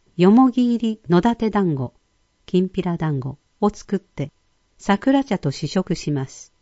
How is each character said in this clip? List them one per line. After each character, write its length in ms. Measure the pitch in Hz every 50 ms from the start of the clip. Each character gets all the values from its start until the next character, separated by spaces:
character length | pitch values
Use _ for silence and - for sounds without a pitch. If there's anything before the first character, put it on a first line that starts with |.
| _ _ _
よ 140 | - 175 185
も 200 | 214 247 262 254
ぎ 240 | 233 254 247 240 233
入 220 | 220 233 220 220
り 60 | - _ 139
野 120 | 175 175
立 160 | 180 233 233
て 140 | 233 226 220
団 260 | - 208 196 175 151
子、 180 | 131 127 123 - _ _ _ _ _ _ _ _ _ _
き 160 | - - 180
ん 80 | 185 185
ぴ 140 | - - 175
ら 140 | 180 170
団 240 | 165 165 156 147 135
子 180 | 127 135 - - _ _ _ _
を 80 | 208 208
作 260 | 208 - - - -
っ 20 | 190
て、 340 | - _ _ - 143 147 - _ _ _ _ _ _ _ _ _
桜 440 | - - 202 202 - 269 269 277 269
茶 160 | - 208 180
と 120 | - 147
試 180 | 131 - - 147
食 260 | - 190 185 - 170
し 160 | - - -
ま 160 | 147 139 135
す。 260 | 131 - - - - _ _